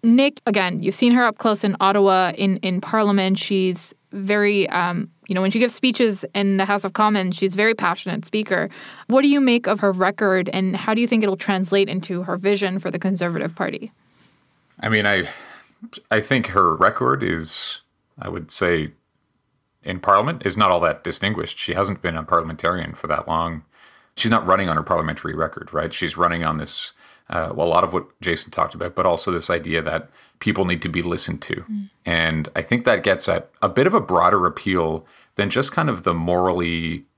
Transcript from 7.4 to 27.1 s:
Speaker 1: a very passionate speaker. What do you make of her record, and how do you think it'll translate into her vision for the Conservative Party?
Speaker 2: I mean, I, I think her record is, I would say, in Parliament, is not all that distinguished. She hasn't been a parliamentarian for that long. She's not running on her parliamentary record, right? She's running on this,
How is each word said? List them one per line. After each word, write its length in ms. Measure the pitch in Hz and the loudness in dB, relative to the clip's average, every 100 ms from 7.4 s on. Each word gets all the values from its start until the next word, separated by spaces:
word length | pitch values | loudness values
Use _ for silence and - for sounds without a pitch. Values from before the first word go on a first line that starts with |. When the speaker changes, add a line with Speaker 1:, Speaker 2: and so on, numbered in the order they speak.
| 190 | -2
Speaker 1:
a 20 | 185 | 2
very 180 | 214 | 0
passionate 500 | 226 175 180 185 170 | 2 -2 -2 -6 -8
speaker. 440 | 165 214 214 180 165 - - - - | -4 -4 -2 -2 -2 -8 -20 -20 0
What 140 | 254 | 4
do 60 | 285 | 4
you 120 | 285 | 4
make 260 | 262 240 240 | 4 2 2
of 140 | 214 | 0
her 100 | 202 | 0
record, 580 | 185 185 202 208 185 185 | 2 0 2 2 2 0
and 240 | 190 190 185 | -2 -2 -2
how 180 | - | -2
do 60 | 220 | 0
you 80 | 240 | 2
think 160 | 226 | 2
it'll 120 | 208 185 | 2 -2
translate 520 | - 190 185 196 196 | -2 -2 2 2 2
into 340 | 180 165 180 | -2 -4 -6
her 140 | 180 180 | -4 -2
vision 420 | 190 202 196 185 | 0 0 0 -2
for 120 | 185 | -4
the 100 | 180 | -4
Conservative 540 | 190 190 175 165 170 | -2 -2 -2 -2 -6
Party? 360 | 165 - - 226 _ _ _ _ _ _ _ _ - | -4 -6 -6 -14 _ _ _ _ _ _ _ _ -8
Speaker 2:
I 100 | 110 | 0
mean, 180 | 110 101 | 2 2
I, 220 | 98 87 - - - _ _ - - _ | 2 -2 -10 -18 -20 _ _ -18 -18 _
I 100 | 110 | 0
think 280 | 107 135 110 | 2 0 2
her 280 | 98 87 80 | 2 4 4
record 480 | 95 - 127 135 | 2 2 0 0
is, 560 | 107 82 80 - - - _ _ _ - | 0 -2 -4 -6 -6 -10 _ _ _ -14
I 100 | 95 | -10
would 240 | 87 80 | -10 -4
say, 400 | - 90 85 78 - _ _ _ _ _ _ _ _ | 0 2 2 -2 -10 _ _ _ _ _ _ _ _
in 160 | - 92 | -10 -4
Parliament, 480 | - 98 127 165 101 | 4 4 2 -2 -2
is 100 | 95 | 2
not 140 | 101 | 4
all 100 | 87 | 4
that 220 | 82 - | 2 0
distinguished. 560 | - - 98 101 - - | -4 -2 -2 -2 -6 -8
She 160 | - | -6
hasn't 280 | 85 101 95 | -2 -2 -2
been 140 | 87 82 | -4 -6
a 60 | |
parliamentarian 720 | 78 87 80 80 82 90 78 | 0 0 0 -2 -2 -2 -6
for 140 | 78 - | -10 -4
that 180 | 76 78 | -4 -2
long. 380 | 80 82 78 - _ - _ _ - | -2 -2 -6 -14 _ -20 _ _ -4
She's 140 | 113 | 0
not 160 | 113 90 | 2 4
running 220 | 95 92 | 2 2
on 80 | 78 | -2
her 80 | |
parliamentary 500 | 80 90 80 78 80 | 0 -2 -2 -6 -8
record, 380 | 78 78 - - | -4 -4 -6 -8
right? 200 | 78 82 | -4 -4
She's 240 | - 85 82 | -4 -6 0
running 280 | 87 85 | 0 0
on 140 | 80 78 | -2 -2
this, 340 | 76 - - _ - | -4 -6 -6 _ -20